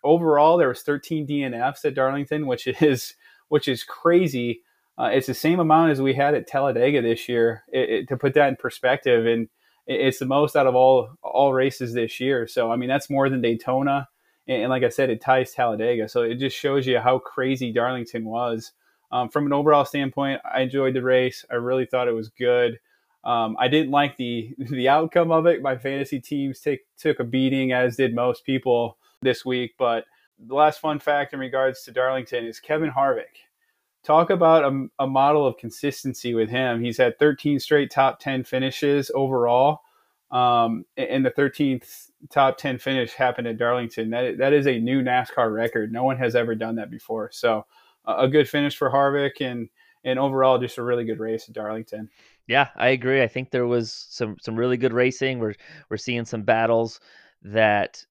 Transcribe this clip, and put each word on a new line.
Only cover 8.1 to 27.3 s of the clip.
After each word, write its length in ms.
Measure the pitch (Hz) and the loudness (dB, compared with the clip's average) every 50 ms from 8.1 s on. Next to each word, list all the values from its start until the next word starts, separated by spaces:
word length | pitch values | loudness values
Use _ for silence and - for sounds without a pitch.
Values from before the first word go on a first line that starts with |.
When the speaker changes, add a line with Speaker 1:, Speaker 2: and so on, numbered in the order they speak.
| 135 127 | -6 -2
Speaker 1:
put 160 | - 139 131 | -2 2 4
that 140 | 147 143 139 | 4 4 4
in 80 | 131 | 2
perspective. 680 | - - 123 - - - 123 131 139 - 135 123 113 113 | -4 -8 -10 -8 -2 0 0 0 0 2 2 2 4 4
And 240 | 117 117 113 113 - _ _ _ _ _ _ _ | 2 0 0 -2 -6 _ _ _ _ _ _ _
it, 140 | - 135 - | -6 -4 0
it's 180 | 135 135 131 - | 0 0 0 -2
the 80 | 135 | -4
most 280 | 127 135 143 147 143 - | 0 2 2 0 2 2
out 120 | 151 139 | 2 2
of 80 | 131 123 | 4 4
all, 340 | 127 127 131 131 127 117 113 143 _ | 6 6 6 6 4 2 -2 -14 _
all 320 | - - - - 139 139 131 | -12 -4 0 2 2 4 4
races 400 | 131 131 135 131 - 127 117 113 | 2 0 0 -2 -4 -8 -6 -4
this 260 | 120 117 113 - - | -4 -4 -4 -4 -6
year. 260 | 127 135 139 123 113 | -2 -2 -2 -2 -4
So, 240 | 113 - 131 117 113 | -4 -2 -2 -2 0
I 60 | 117 | -2
mean, 140 | 127 131 131 | -4 -2 -2
that's 180 | 135 143 - - | -2 -4 -2 -2
more 220 | 143 135 135 135 | 0 0 0 0
than 100 | 135 127 | 0 0
Daytona. 680 | 120 117 117 113 - - 127 131 139 143 139 139 135 _ _ _ _ _ _ _ _ | 0 0 -2 -2 -2 -2 -2 0 0 0 -2 -2 -4 _ _ _ _ _ _ _ _
And, 180 | - 131 120 107 | -6 -4 -2 -2
and 60 | 127 | -2
like 120 | 131 131 | -2 0
I 80 | 123 117 | 0 -2
said, 180 | - - 139 123 | 0 0 -2 -2
it 140 | 117 110 | -2 -4
ties 300 | - - 131 131 127 - | 0 0 2 2 2 -2
Talladega. 580 | - - 123 117 110 107 110 120 123 117 107 104 | -4 -4 -2 -2 -2 -2 -2 -2 -2 -2 -4 -4
So 100 | - 123 | -2 -2
it 140 | 117 113 120 | -2 -2 -4
just 200 | 123 135 131 - - | -4 -6 -6 -6 -4
shows 280 | - 143 139 139 127 | -4 -2 -2 0 0
you 120 | 131 127 117 | 0 -2 2
how 200 | 110 123 131 127 | 2 2 2 2
crazy 540 | - - - - 127 131 135 127 127 120 | -2 -8 -6 -4 -2 -2 -2 -4 -4 -4
Darlington 540 | 110 120 117 123 127 127 117 - - 117 113 | -2 -2 -2 -2 -4 -6 -10 -10 -10 -10 -8
was. 460 | 107 113 120 123 120 117 113 113 - _ _ _ _ _ _ _ _ | -6 -6 -4 -4 -4 -6 -8 -10 -14 _ _ _ _ _ _ _ _
Um, 200 | - 123 123 113 | -4 -4 -4 -2
from 160 | - 147 147 | -2 -2 -2
an 80 | 143 143 | 0 -2
overall 320 | 143 147 151 147 143 139 | 2 4 4 4 4 4
standpoint, 560 | - - 143 139 135 - 139 139 139 135 - - | 0 -2 -4 -4 -4 -4 -4 -4 -4 -4 -6 -8
I 160 | - - 131 | -6 -2 -2
enjoyed 320 | 131 127 131 139 135 131 | -2 -2 0 0 0 0
the 100 | 127 131 | 0 0
race. 400 | 123 127 131 127 127 127 127 - - _ | 0 2 2 4 2 0 -4 -8 -12 _
I 40 | 120 | -6
really 320 | 120 120 123 131 131 127 | -4 -2 0 -2 -2 -2
thought 200 | - - 127 123 | -2 -2 -2 0
it 60 | 123 | 0
was 160 | 117 113 110 110 | -2 -4 -6 -10
good. 500 | _ _ 127 123 123 123 123 120 113 107 _ _ _ _ _ _ _ _ - | _ _ 0 2 4 4 2 2 0 -6 _ _ _ _ _ _ _ _ -4
Um, 320 | - 120 117 113 110 107 - | -2 -2 -2 -2 -2 -2 -2
I 100 | 123 127 | 0 2
didn't 240 | 139 156 160 131 | 2 2 2 2
like 260 | 139 143 143 139 - - | 2 0 0 0 -2 -6
the, 360 | 127 120 120 117 110 117 - | -6 -6 -6 -6 -8 -10 -12
<laughs> 40 | - | -14
the 320 | 135 117 139 127 123 131 | -10 -8 -6 0 2 4
outcome 420 | 139 156 165 160 - 175 170 165 | 4 4 2 2 2 0 2 4
of 140 | 165 160 160 | 2 2 4
it. 160 | 170 170 113 | 2 2 2
My 160 | 135 139 131 123 | -2 -4 -6 -4
fantasy 420 | 123 135 139 139 139 - 147 131 | -4 -6 -6 -4 -6 -6 -8 -10
teams 400 | - - 151 143 139 139 131 - | -8 -8 -6 -6 -4 -6 -8 -6
take, 200 | - 151 139 - _ _ _ _ | -4 -4 -4 -4 _ _ _ _
took 200 | - 156 143 - | -2 -2 0 0
a 60 | 127 | -2
beating, 480 | 117 | -2